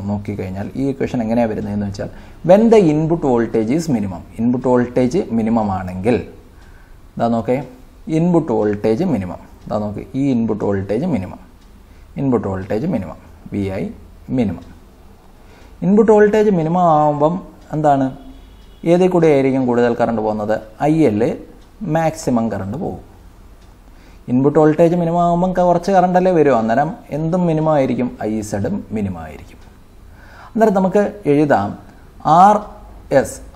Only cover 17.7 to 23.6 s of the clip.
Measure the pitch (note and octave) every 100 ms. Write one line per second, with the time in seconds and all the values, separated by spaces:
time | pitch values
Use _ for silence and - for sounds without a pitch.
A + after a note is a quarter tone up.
17.7 | D3+ D3+ C#3 C3 C3 - - - - -
18.7 | - E3 F3 F3+ F3+ E3 C#3 C3+ C3+ B2
19.7 | A#2+ A#2+ A#2 A2+ A2+ G#2+ G#2+ G#2 G#2+ -
20.7 | - D3 D#3+ C#3+ G#2 C3 - - - -
21.7 | - F#3+ D#3+ D#3+ - - A#2+ A2+ F#2+ G2
22.7 | C3 G3 - - - - - - -